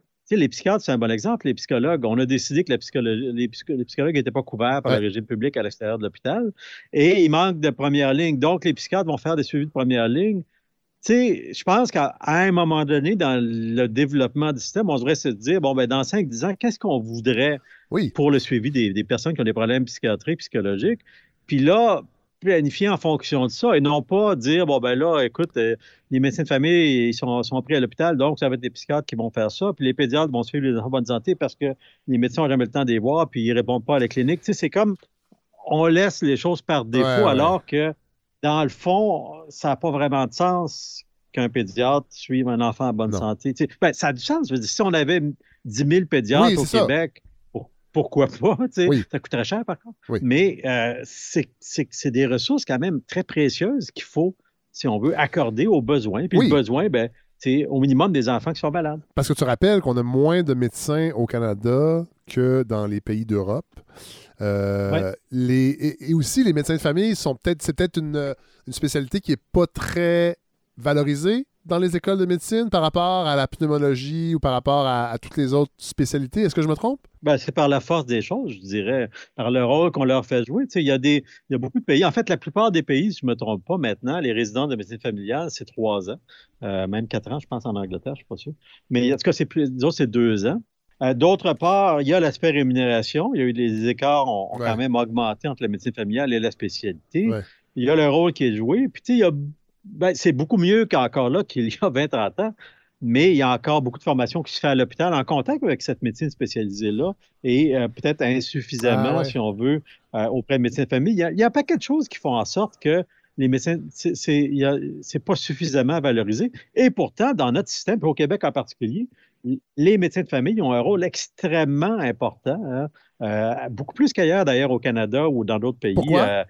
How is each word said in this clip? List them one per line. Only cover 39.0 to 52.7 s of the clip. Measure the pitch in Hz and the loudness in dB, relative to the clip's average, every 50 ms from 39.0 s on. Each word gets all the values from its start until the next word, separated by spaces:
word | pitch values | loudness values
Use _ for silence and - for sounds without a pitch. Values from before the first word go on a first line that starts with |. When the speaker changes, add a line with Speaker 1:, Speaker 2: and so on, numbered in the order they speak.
| 220 208 170 147 - - 151 160 160 151 | 2 0 0 -2 -6 -10 -16 -18 -20 -20
Speaker 1:
ça | - - - 147 | -12 -4 -2 -2
n'a | 131 | -2
pas | - 175 165 | 0 -2 -2
vraiment | 143 139 147 139 139 135 131 | 0 0 0 0 0 0 -2
de | 117 - | -2 -2
sens | - 175 180 180 180 170 147 - - - - - - - _ _ _ _ _ - | 0 0 0 0 0 -2 -4 -6 -10 -16 -16 -18 -18 -20 _ _ _ _ _ -4
qu'un | - 120 117 | -4 -2 -2
pédiatre | 117 123 107 95 104 117 123 131 143 143 139 _ | -2 -2 -4 -2 -2 0 2 2 2 0 -2 _
suive | - - - - 131 131 127 | -18 -14 -8 -4 -2 0 0
un | 123 120 117 | 0 0 0
enfant | 120 113 113 - 135 120 | 0 0 -2 -2 -4 -2
en | 110 | -2
bonne | 107 110 107 | -2 -2 -2
Speaker 2:
Non. | 104 | -2
Speaker 1:
santé. | 92 110 107 104 - - 135 - | -2 -2 -2 -4 -4 -4 -4 -2
Tu | - 156 | -2 -4
sais, | - - - | -4 -2 0
ben, | 196 160 127 | 0 0 0
ça | - - 147 | 0 -2 -2
a | 127 | -2
du | 123 | -4
sens. | - - 302 330 277 | -4 -2 -2 -2 -2
Je | 135 135 | -2 -2
veux | 123 | -4
dire, | 107 - | -4 -4
si | - - 208 | -2 0 0
on | 190 170 | 2 2
avait | 156 143 143 180 175 147 147 135 - _ _ _ _ - | 2 2 2 2 0 0 -2 -6 -8 _ _ _ _ -14
dix | 123 104 127 147 | -8 -4 -2 2
mille | 143 170 190 175 | 4 4 2 2
pédiatres | - 156 131 110 101 131 147 226 | 2 0 0 2 2 4 4 6
Speaker 2:
Oui, | 233 190 | 4 4
Speaker 1:
au | 160 135 | 2 0
Speaker 2:
c'est | - - | 2 2
ça. | 226 185 | 2 2
Speaker 1:
Québec, | - 143 165 165 - _ - _ - - _ _ _ | 2 2 0 0 -2 _ -14 _ -20 -20 _ _ _
pour-, | - 117 - - _ _ _ _ | -12 -12 -12 -12 _ _ _ _
pourquoi | - 156 - - - 143 135 | -2 -2 -2 0 2 2 2
pas, | 135 - - 123 214 170 127 254 | 2 0 0 2 2 2 2 -2
tu | 254 - | -2 0
sais ? | 185 175 | 2 4
Speaker 2:
Oui. | 180 143 120 95 - | 4 4 2 0 -2
Speaker 1:
Ça | - | -6
coûterait | 143 - - - 120 107 | -8 -6 -4 -4 -4 -2
cher, | - 196 226 226 | -2 -4 -4 -4
par | - 156 - | -6 -8 -10
contre. | - 233 - _ _ | -10 -20 -20 _ _
Speaker 2:
Oui. | - 113 98 | -6 -4 -2
Speaker 1:
Mais, | 127 123 131 160 196 196 - - - | 0 2 2 4 4 2 0 -2 -4
euh, | 131 127 120 117 117 117 123 135 | -2 -2 0 0 -2 -4 -6 -10
c'est, | - - - - - - 165 - - _ _ | -14 -16 -16 -10 -4 -4 -4 -4 -4 _ _
c'est, | - - - 160 - - | -18 -10 -6 -6 -6 -6
c'est | - - - 135 | -6 -6 -4 -2
des | 117 131 139 | 0 2 2
ressources | 120 127 123 - - 285 277 - | 2 0 0 0 0 -2 -2 -2
quand | - | -2